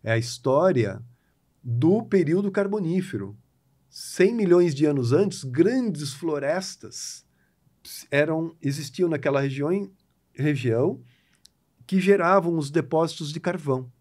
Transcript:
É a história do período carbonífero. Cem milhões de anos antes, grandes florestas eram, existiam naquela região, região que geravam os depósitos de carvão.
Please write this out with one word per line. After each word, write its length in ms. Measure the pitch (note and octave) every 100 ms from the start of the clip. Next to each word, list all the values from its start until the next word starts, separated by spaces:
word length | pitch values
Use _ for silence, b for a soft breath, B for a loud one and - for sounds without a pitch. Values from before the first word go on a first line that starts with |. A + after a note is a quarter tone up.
É 80 | A2
a 60 | A2+
história 840 | A#2+ - C3 C#3 F#3 C#3 G#2 F#2+ - _ _ _ _ _
do 380 | B2+ A#2 D#3 G#3+
período 480 | A3 G3 D3+ F3+ G3+
carbonífero. 840 | G3 G3 G#3+ E3 F#3 F3+ G#2 F#2+ G2 _ _ _ _ _
Cem 460 | - - - F#3+
milhões 400 | A#3 F#3+ F3 F3
de 120 | C3+ D3+
anos 260 | C#3+ A#2+
antes, 320 | D3 G3+ -
grandes 680 | C3+ B2 F3+ C4 A#3 D3 C#3+
florestas 1120 | - E3+ D3 C#3 F3 F#3 - G2+ - - - _ _ _ _ _ _ - - -
eram, 460 | C#3+ D3+ D#3+ E3 -
existiam 480 | C#3 C#3+ C3+ - F3
naquela 320 | D3+ C#3+ C#3
região, 500 | C#3 C3+ D3 G3 G3 _ _ _ _
região 680 | - D3 C#3+ A#2 A2+ D3+ B3+ b b b b _ _ _ _ -
que 140 | F#3+
geravam 580 | F3+ G3 F3 G3 E3+ E3
os 140 | C#3
depósitos 600 | E3 C3+ D#3+ D#3+ - D3
de 60 | D#3
carvão. 520 | F3 F#3 C#3+ C3 B2+ _